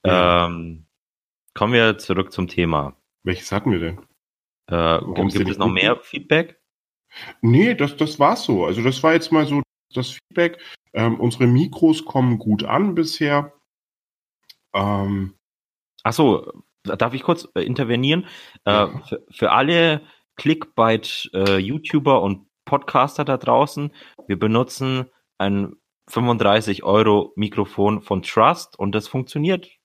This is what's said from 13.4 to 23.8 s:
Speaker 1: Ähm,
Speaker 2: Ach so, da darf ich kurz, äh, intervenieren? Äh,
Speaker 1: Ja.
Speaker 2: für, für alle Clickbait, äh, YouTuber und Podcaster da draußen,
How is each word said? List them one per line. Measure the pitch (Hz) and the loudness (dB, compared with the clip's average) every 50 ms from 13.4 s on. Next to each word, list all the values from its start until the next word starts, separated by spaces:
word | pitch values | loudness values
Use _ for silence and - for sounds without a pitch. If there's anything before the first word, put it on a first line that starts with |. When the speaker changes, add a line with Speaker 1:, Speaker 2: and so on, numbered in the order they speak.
| 143 147 _ _ _ _ _ _ _ _ _ _ _ _ _ _ _ _ _ _ _ _ - _ _ _ - | -2 -4 _ _ _ _ _ _ _ _ _ _ _ _ _ _ _ _ _ _ _ _ -20 _ _ _ -4
Speaker 1:
Ähm, | 98 98 101 104 98 98 98 101 98 95 95 - _ _ _ _ _ _ _ _ _ _ _ _ - | -2 0 0 0 0 -2 -2 -2 -4 -4 -8 -10 _ _ _ _ _ _ _ _ _ _ _ _ -6
Speaker 2:
Ach | _ 117 | _ -2
so, | 117 - 156 123 95 - - - - - _ _ _ _ | 2 4 4 4 4 2 -2 -10 -18 -20 _ _ _ _
da | _ 101 98 | _ -8 -2
darf | 95 113 123 123 | -2 -2 -2 -2
ich | 135 | -4
kurz, | - - 170 170 - - _ | -2 -2 -2 -2 -4 -8 _
äh, | 95 | -6
intervenieren? | - - 123 131 135 113 120 120 131 139 156 180 180 - - - - - - _ _ | -4 -4 -4 -4 -2 -2 -2 0 2 0 0 0 -2 -6 -18 -20 -20 -20 -20 _ _
Äh, | 101 | 2
Speaker 1:
Ja. | 101 104 104 - - 135 - - | 2 2 2 0 -4 -12 -10 -10
Speaker 2:
für, | 110 - _ _ | -12 -12 _ _
für | - - 117 92 | -6 -2 0 2
alle | - 117 135 151 170 170 165 165 151 147 - _ _ _ _ _ _ | 2 2 2 2 2 2 2 2 0 -2 -6 _ _ _ _ _ _
Clickbait, | - - 147 156 156 - _ _ - 113 113 113 107 - - - - - - | -4 0 0 0 0 -4 _ _ 0 2 2 2 0 -2 -8 -10 -10 -12 -8
äh, | - 95 98 98 98 95 | -4 0 0 2 2 0
YouTuber | 95 101 139 156 156 - - 151 131 143 135 113 | 0 -2 -6 -8 -6 -2 -2 0 2 4 2 4
und | 90 98 98 95 _ _ _ _ _ | 2 0 -4 -4 _ _ _ _ _
Podcaster | - 139 139 - - - 135 127 143 - - 147 | -4 -4 -4 -4 0 0 0 0 0 -2 -6 -4
da | 143 135 | -4 -4
draußen, | 127 - - 120 123 143 147 - 147 | -2 0 2 2 2 2 0 -2 -8